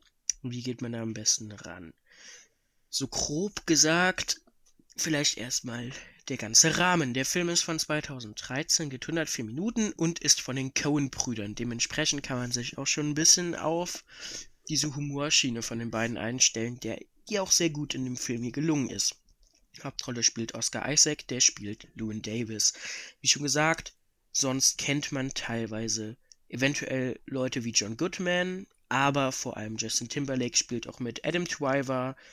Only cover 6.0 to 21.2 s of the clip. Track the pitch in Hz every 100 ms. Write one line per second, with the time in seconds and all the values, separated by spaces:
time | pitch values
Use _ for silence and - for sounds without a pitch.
6 | - - - 127 110 - 160 151 180 175
7 | 131 127 135 180 170 170 - 160 - 151
8 | - 131 107 - - 131 160 - 147 127
9 | - 165 175 - 110 135 220 233 214 -
10 | 165 165 151 - - 131 131 - 143 147
11 | 135 - 127 107 101 104 120 117 - -
12 | 156 143 - 127 123 120 123 - 139 156
13 | 151 147 165 180 175 - 156 170 175 -
14 | - - - - - - - 147 151 139
15 | 147 139 151 - 135 117 - 117 117 113
16 | 117 113 110 127 - 113 117 123 110 -
17 | - _ - 196 190 - 165 147 147 135
18 | 127 123 - 117 120 139 160 151 120 101
19 | - - _ _ _ _ _ - 135 -
20 | - 117 - 117 113 117 - 110 113 151
21 | 156 151